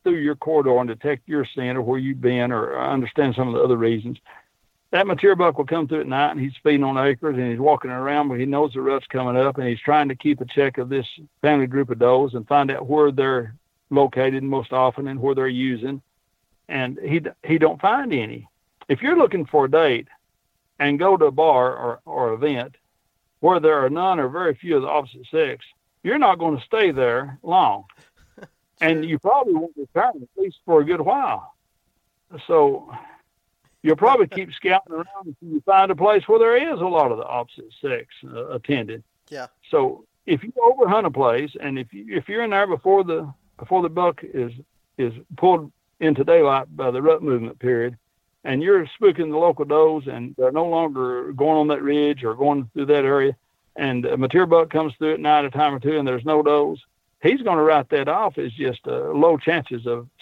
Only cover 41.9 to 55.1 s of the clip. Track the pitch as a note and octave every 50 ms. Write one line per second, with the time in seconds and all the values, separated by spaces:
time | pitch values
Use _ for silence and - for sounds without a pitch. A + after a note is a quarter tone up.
41.9 | - G2+ G#2 A2+ G3 E3+ C3 - G3+ A3+ A#3 A3 G3+ G3 G3+ F#3+ F3 C#3+ - F#3+
42.9 | G3 G3 F#3+ F3 E3 D#3+ E3 D3 C3+ - _ _ _ - - - F#3+ F#3 F3 E3
43.9 | D#3+ F3 F3+ F3 D#3+ - - - - C#3+ B2 A#2+ A#2 B2+ D3 _ _ _ _ _
44.9 | _ - C3 A#2 A2+ B2 - _ - - E3+ F#3 F3+ E3 D3+ D3 - _ _ _
45.9 | _ _ D#3+ D#3 D3+ C3+ C3+ B2+ E3+ E3+ D#3 C#3 C3+ C3+ C3 D#3+ D3+ D3 C3+ B2+
46.9 | B2 B2+ C#3 D#3+ D#3+ D#3 F3 D3 C3 A#2+ A2+ A2+ - - - B2 B2 A#2 A#2 B2
47.9 | A#2+ - _ _ _ _ _ _ _ _ - C3+ C3 C3 D#3 F#3 G3+ F#3+ E3 C#3
48.9 | - - A3 G3 D#3+ C3+ E3+ D#3 D3+ D#3 E3+ F3 D3 B2+ D3 C#3+ D3 D#3 D#3 D#3
49.9 | D#3 D#3 C3 C3+ B2 A#2 A#2+ C3 C3+ - B2+ B2+ C3+ D#3 E3+ F3 E3 E3 E3 D#3
50.9 | C#3 C3 C3 B2+ B2+ B2 B2+ C#3+ C#3+ C3 C#3+ D#3 D#3 D#3 D3+ D3+ D3 C#3 C#3+ C#3
51.9 | D3 D3 D3 D3 D3 C3 B2+ A2+ A2 B2 C#3+ D3 C#3+ C#3+ C3 A2 - D3+ C#3 C#3
52.9 | D3 D3 C#3 C3+ C#3 C#3 C3+ C#3 C3+ - _ _ _ _ _ _ _ - C#3 C#3
53.9 | B2+ B2 A#2 - - B2+ C3 B2+ D3 F3 F#3 E3+ E3 E3+ D#3+ D#3+ - D#3+ D#3+ D3+
54.9 | B2+ - D#3+ D#3